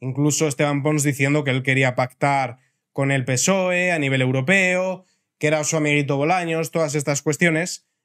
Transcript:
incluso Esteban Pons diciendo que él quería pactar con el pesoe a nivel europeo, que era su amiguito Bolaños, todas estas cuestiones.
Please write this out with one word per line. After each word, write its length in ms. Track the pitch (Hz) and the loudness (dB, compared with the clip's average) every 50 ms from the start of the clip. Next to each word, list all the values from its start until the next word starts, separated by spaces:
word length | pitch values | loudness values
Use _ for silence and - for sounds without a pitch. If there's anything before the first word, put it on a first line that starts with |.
incluso 480 | 123 131 127 143 147 151 143 - 160 151 | -10 -8 -2 0 0 0 2 2 0 0
Esteban 340 | 135 - 151 147 143 143 135 | 0 0 0 0 0 0 0
Pons 200 | 151 156 151 143 | 0 0 0 0
diciendo 420 | 147 131 - 135 139 143 151 143 | 0 0 0 0 0 2 0 0
que 60 | 135 | 0
él 120 | 127 131 123 | -2 -2 0
quería 320 | 135 131 135 135 127 120 | 0 2 2 2 0 0
pactar 600 | - 127 123 - - 151 143 139 139 131 120 117 - _ _ _ _ _ _ | -2 -4 -4 -2 -2 -2 0 0 0 -2 -4 -8 -14 _ _ _ _ _ _
con 180 | - 143 139 139 | -6 -2 -2 0
el 140 | 139 135 127 | 0 -2 0
pesoe 720 | 135 127 123 - 185 190 190 185 180 180 180 180 180 175 | -2 -2 0 2 0 2 2 0 0 0 0 0 0 0
a 60 | 156 | 0
nivel 220 | 143 135 135 131 | 0 0 0 0
europeo, 840 | 127 127 131 131 127 131 196 196 185 180 180 180 185 185 185 185 - _ _ _ _ _ _ - | 0 0 0 0 0 2 2 4 4 2 2 0 -2 -2 -6 -8 -12 _ _ _ _ _ _ -2
que 80 | - | 0
era 160 | 151 151 156 151 | 0 0 0 0
su 140 | - 160 | 0 0
amiguito 400 | 160 151 147 147 147 143 135 143 | 0 2 2 2 2 2 0 0
Bolaños, 540 | 135 143 160 180 185 170 165 160 160 165 - | 0 0 0 0 0 0 -2 -2 -4 -4 -2
todas 220 | - 165 160 147 139 | -2 -2 -2 0 -2
estas 280 | 151 139 156 143 - | -4 -2 -2 -4 -2
cuestiones. 680 | - 160 147 - 175 170 160 156 175 180 - - _ _ _ _ | -2 -2 0 2 2 2 2 0 -2 -4 -8 -14 _ _ _ _